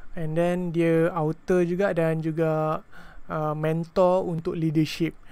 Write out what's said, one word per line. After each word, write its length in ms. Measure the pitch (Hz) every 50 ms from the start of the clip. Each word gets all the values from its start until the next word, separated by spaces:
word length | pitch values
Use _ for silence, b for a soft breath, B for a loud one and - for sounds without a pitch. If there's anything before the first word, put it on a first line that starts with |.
| B B -
and 240 | 180 160 156 156
then 400 | 165 170 175 175 180 180 175 160
dia 320 | 170 165 165 165 165 165 170 185
author 500 | 175 156 156 160 - - - 185 180 175
juga 320 | 170 175 175 196 196 185
dan 240 | 170 165 160 160 160
juga, 640 | 156 160 156 160 165 160 156 156 156 156 156 - - - B B B B B B - - 175
uh, 240 | 160 151 151 151
mentor 720 | 156 156 156 160 165 165 160 - 196 185 180 180 185 190 175
untuk 300 | 170 160 165 185 - 175
leadership. 580 | 160 160 151 160 156 - - - 170 156 - - B B